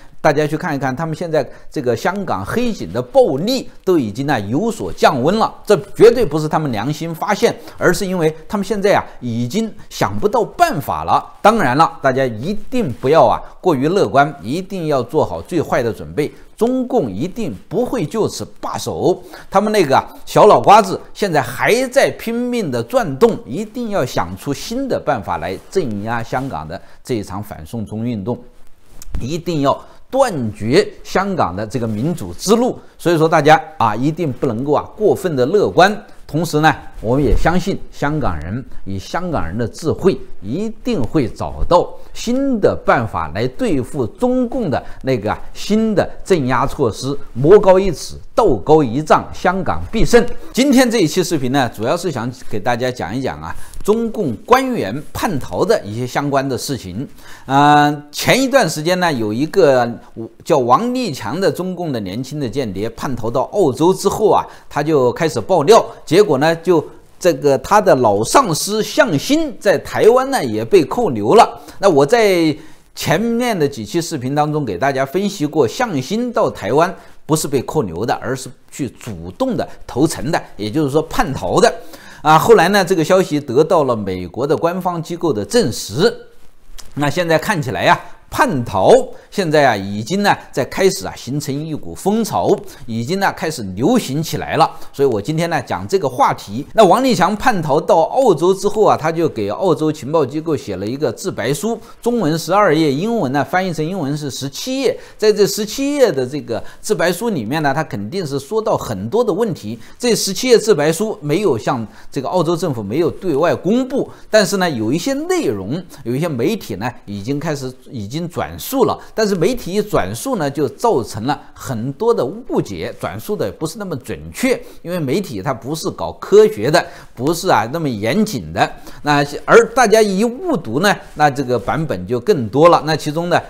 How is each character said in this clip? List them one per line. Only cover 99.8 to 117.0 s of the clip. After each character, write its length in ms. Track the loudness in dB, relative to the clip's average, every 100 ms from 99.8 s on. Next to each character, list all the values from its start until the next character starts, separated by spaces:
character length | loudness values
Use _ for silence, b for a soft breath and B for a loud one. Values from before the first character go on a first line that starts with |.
| 0
情 200 | -4 -2
报 140 | 0 0
机 160 | -4
构 160 | -4 -4
写 180 | -4 -6
了 80 | -6
一 120 | -4
个 140 | -4
自 200 | -4 -8
白 220 | -4 -4
书， 260 | -2 -4 -6 B B
中 180 | -2 0
文 180 | 0 -2
十 140 | 0
二 240 | 2 4 4
页， 160 | 2
英 240 | 0 0 0
文 160 | 0
呢， 140 | -2 0
翻 200 | 0 -2
译 60 |
成 140 | -2 -4
英 120 | -4
文 200 | -4 -4
是 140 | -6
十 180 | -8 -8
七 320 | -8 -6 -2
页。 180 | -2 -2 B B
在 160 | 2
这 140 | 4 2
十 180 | 0
七 300 | -6 -4 -2
页 180 | 2 2
的 140 | 2 -2
这 160 | -4
个 200 | -6 -6 -8 B
自 140 | -4 0
白 160 | 0
书 180 | 0 -2
里 160 | -4 -4
面 160 | -2
呢， 100 | 0
他 120 | -2
肯 260 | -4 -6 -8
定 160 | -6 -4
是 140 | -6
说 200 | -4 -2
到 160 | 0 -2
很 340 | -2 -6 -2
多 140 | 0
的 80 | 0
问 200 | 0 -2
题。 240 | -4 -10 -12 B B
这 160 | 0 0
十 180 | -2
七 160 | -2 4
页 80 | 4
自 160 | 4
白 180 | 2 2
书 240 | 0 -2 -4
没 200 | -2 0
有 140 | 0 0
向 300 | -2 -4 -6 B B
这 80 | -6
个 80 | -2
澳 160 | 0
洲 140 | 0 0
政 160 | -2
府 80 | -4
没 160 | -4 -2
有 140 | -2
对 240 | -2 -2 0
外 180 | 0
公 340 | 0 0 0 0
布， 220 | -4 -6 B B
但 120 | 2
是 140 | 2 0
呢， 100 | -2
有 240 | -2 -2
一 60 | -2
些 160 | -2
内 320 | -4 -2 -2 0
容， 360 | -2 -4 -8 -8 B
有 120 | -6 -4
一 40 |
些 80 | -2
媒 280 | -2 -2 -2
体 200 | -6 -6
呢， 160 | -6 -8